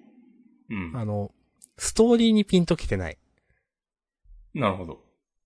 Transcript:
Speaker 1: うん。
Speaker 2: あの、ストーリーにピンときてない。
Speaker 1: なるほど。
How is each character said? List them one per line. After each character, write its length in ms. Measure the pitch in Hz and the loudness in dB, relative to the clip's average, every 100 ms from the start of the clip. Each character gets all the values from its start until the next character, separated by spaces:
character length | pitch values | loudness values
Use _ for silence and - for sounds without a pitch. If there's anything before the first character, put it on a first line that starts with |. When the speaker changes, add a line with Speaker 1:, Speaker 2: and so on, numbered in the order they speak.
| - _ _ _ _ _ - | -20 _ _ _ _ _ -12
Speaker 1:
う 40 | |
ん。 180 | 107 85 120 | -10 -8 -6
Speaker 2:
あ 80 | |
の、 280 | 107 104 101 _ _ _ - - | -6 -6 -8 _ _ _ -20 -10
ス 160 | - | -6
ト 120 | - | 2
ー 120 | 233 233 | 4 6
リ 120 | 226 | 4
ー 20 | |
に 120 | 214 | 4
ピ 140 | 208 180 | 4 2
ン 80 | 170 | 2
と 100 | 165 | -2
き 120 | - | -2
て 80 | 98 | -4
な 140 | 82 | -6
い。 80 | 82 _ _ _ _ _ _ _ _ _ _ - - - | -12 _ _ _ _ _ _ _ _ _ _ -20 -20 -12
Speaker 1:
な 160 | 110 107 | -4 -2
る 60 | 92 | -2
ほ 100 | 85 | -10
ど。 180 | - _ _ _ _ | -16 _ _ _ _